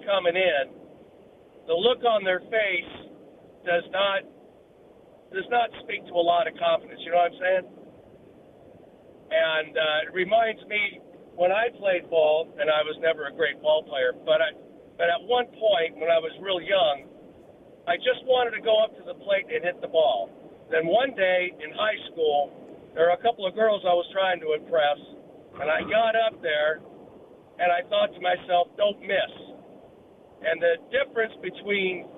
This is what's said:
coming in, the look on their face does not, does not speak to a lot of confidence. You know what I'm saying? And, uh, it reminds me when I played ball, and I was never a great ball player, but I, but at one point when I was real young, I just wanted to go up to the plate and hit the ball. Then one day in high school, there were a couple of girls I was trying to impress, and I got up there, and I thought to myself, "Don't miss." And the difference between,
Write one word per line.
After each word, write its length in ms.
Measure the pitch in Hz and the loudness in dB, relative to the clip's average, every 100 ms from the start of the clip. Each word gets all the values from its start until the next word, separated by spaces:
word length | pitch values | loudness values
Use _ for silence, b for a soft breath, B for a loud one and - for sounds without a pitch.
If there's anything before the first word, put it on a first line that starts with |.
coming 320 | - 196 180 175 | -2 0 2 2
in, 320 | 185 147 135 - - - - - - - - - | 2 2 -2 -8 -20 -20 -20 -20 -20 -20 -20 -14
the 100 | - | -4
look 300 | 170 220 247 | 0 2 2
on 180 | 240 214 190 | 2 2 2
their 160 | 180 175 | -2 0
face 400 | 226 208 180 - - - - - - - - | -2 0 -2 -6 -14 -18 -20 -20 -20 -20 -12
does 240 | 180 175 170 | -2 -2 -2
not, 320 | 185 202 196 - - - - _ _ - - - - - | -2 0 0 -6 -16 -20 -20 _ _ -20 -20 -20 -20 -12
does 160 | 190 - | -8 -2
not 180 | 240 233 - | 0 0 -4
speak 240 | - 202 - | -10 -10 -4
to 80 | |
a 80 | 170 | 0
lot 240 | 170 175 160 | 2 2 0
of 80 | |
confidence. 480 | 156 170 160 - 120 | -2 0 0 -4 -16
You 80 | 165 | -2
know 80 | 175 | 0
what 160 | 175 | 0
I'm 40 | - | 0
saying? 240 | 185 185 175 - - - - - - - - - - - - - - - - | 0 0 -2 -14 -20 -20 -20 -20 -20 -20 -20 -20 -20 -20 -20 -20 -20 -20 -4
And, 400 | 160 160 156 156 | 0 0 0 -2
uh, 320 | 160 156 151 156 | -2 0 0 -2
it 80 | |
reminds 480 | 175 185 226 226 214 - | -4 0 2 2 -2 -6
me 320 | 214 208 - - - - | -4 -4 -8 -20 -20 -12
when 160 | - 180 | -2 0
I 240 | 202 233 | 2 -2
played 340 | - 196 180 - | -2 -2 -2 0
ball, 380 | 165 151 156 165 - | 2 4 2 -2 -4
and 80 | 147 | 0
I 160 | 151 151 | 0 0
was 80 | 151 | -2
never 240 | 165 156 143 | -2 -2 -4
a 80 | |
great 260 | 139 151 139 | -2 -2 -2
ball 220 | 151 156 | 0 0
player, 320 | 156 143 127 | 0 -2 -2
but 240 | 123 156 156 | 0 0 2
I, 140 | 160 - - - - - | 2 -4 -18 -20 -14 -2
but 140 | 170 | 0
at 100 | 170 185 | 0 0
one 180 | 247 240 | 0 0
point 480 | - 220 185 165 147 | 0 2 2 0 -2
when 100 | 160 | 2
I 80 | 165 | 2
was 160 | 160 147 | 0 -8
real 220 | 190 180 | -4 -4
young, 480 | 165 196 160 139 - - - - - - - - - | 0 2 4 0 -6 -20 -20 -20 -20 -20 -20 -10 -4
I 80 | 175 | -2
just 240 | 247 247 | 0 -2
wanted 300 | 262 254 240 214 | 2 2 2 -2
to 60 | |
go 160 | 220 214 | 2 2
up 160 | 220 - | 2 -2
to 60 | |
the 160 | 175 160 | -16 -10
plate 260 | 196 196 165 | -2 -2 0
and 80 | 160 175 | -4 -4
hit 160 | 175 | -6
the 80 | 156 | -2
ball. 400 | 160 151 104 98 - - - - | 2 4 2 -4 -12 -20 -20 -4
Then 160 | 160 165 | -2 2
one 260 | 202 269 | 2 2
day 400 | 214 185 180 180 | 0 2 2 0
in 160 | 156 156 | -6 -12
high 240 | 160 214 208 - | -4 -4 -4 -8
school, 400 | - 156 143 143 - - - - | -2 0 0 -2 -6 -20 -20 -8
there 160 | 160 170 | 0 2
were 80 | 180 | 2
a 20 | |
couple 240 | 233 233 | 0 -2
of 80 | 190 | -2
girls 320 | 185 220 208 | 0 0 2
I 80 | 185 | 2
was 160 | 175 170 | 0 0
trying 260 | 190 190 175 | -2 0 -2
to 140 | 156 | -2
impress, 420 | 151 - 165 147 143 - - - - - - | -4 0 2 2 0 -6 -20 -20 -20 -18 -8
and 80 | 147 | -2
I 140 | 160 | -2
got 320 | - 214 226 220 | 0 2 2 2
up 240 | 226 185 | 0 -2
there, 400 | 170 151 151 156 - - - - - - - - | -2 0 0 -2 -8 -20 -20 -20 -20 -20 -16 -2
and 100 | 175 | 0
I 140 | 175 175 | 0 0
thought 240 | 208 202 | 0 0
to 60 | 185 | -2
myself, 500 | 180 180 175 175 175 - | -2 -2 0 0 2 0
"Don't 240 | 208 202 | -2 -2
miss." 320 | 190 196 123 - - - - - - - - - - - | -2 -2 -2 -8 -20 -20 -20 -20 -20 -20 -20 -20 -20 -10
And 220 | 156 165 | -6 0
the 180 | 170 165 - | 0 0 -2
difference 460 | 240 277 233 220 - | -4 -2 -2 -4 -6
between, 640 | 185 - 202 202 185 175 - | -14 -10 -4 -2 -2 -4 -10